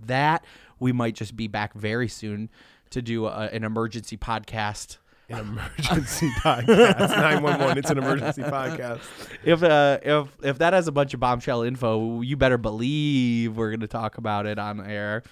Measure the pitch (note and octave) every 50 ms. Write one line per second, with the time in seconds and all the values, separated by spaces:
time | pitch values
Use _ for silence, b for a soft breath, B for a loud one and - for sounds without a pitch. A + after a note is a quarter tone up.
0 | G#2+ A2+ B2+ C3+ C#3+ D3+ D#3+ E3+ B B B B B B B - B2+ B2+ B2 B2
1 | A#2+ A#2 G#2+ - A2 G2 A#2+ G#2+ A2+ G#2+ G#2+ G#2 G#2 G#2 - G#2+ G#2+ G#2+ A2 A#2+
2 | B2 G#2+ - - A2 G#2+ G#2 G#2 A2 G#2+ b b b b b b b _ - C3
3 | A#2 A2+ A#2 A2+ A2 G#2+ G2+ G#2 G#2+ G#2 G#2 A2+ A2 G#2+ A2 A2+ A#2 A2+ G2+ A#2
4 | G#2 - A#2 G#2 - B2 A2+ A2 G#2 - A#2+ A2 G#2 G#2 G#2 - - - - -
5 | b b b b b - A#2 A2+ G#2+ G#2 A2+ G#2+ - - - - C#3+ - F3 D#3+
6 | C3+ - - - E3+ C#3+ B2 - - - C3 A#2 A#2 - A3 F#3 A#3+ G#3+ F3+ -
7 | G3+ - - G3+ - D#3 D3+ C#3+ D3 D3 - C#3+ C#3 C3 C3+ C#3+ C#3 - C#3 C3+
8 | C3 C3+ C#3 C#3 - D#3 D3 C#3 C3 D3 C#3 C3+ C3 C3 D#3+ - B2 A#2+ A#2 A2+
9 | B B B B B B B B - D3+ E3+ D#3+ F3+ E3 D3+ D3 C#3+ C#3+ C#3 -
10 | - C#3 D3+ D3+ C#3+ C#3 - - D3+ C#3 C3+ B2+ E3 E3+ F#3 F#3 E3+ D#3+ C#3 C#3+
11 | C#3+ C3+ - A#2+ B2+ B2 B2 A#2+ - C#3+ B2+ A#2+ A#2 B2 C3 B2 B2+ A2+ A2 A2
12 | A2+ A2+ A#2 A#2 A#2+ B2+ D3 C3 C3+ C3 B2+ A#2+ A2 A2 G#2+ A2 A#2+ C3 D3 D3+
13 | D3 D3 C#3+ C3 B2 A#2+ A#2 A#2 A#2 A2+ A2 A2+ A2+ G#2+ A2 A2+ A2 G#2 - A2+
14 | A2 G#2+ - - A#2 G#2+ G#2 G#2 G#2 G#2+ G#2+ G#2+ G#2 G#2+ G#2 G#2 F#2+ G2+ G#2+ G#2
15 | G#2 G#2 G#2+ A#2 B B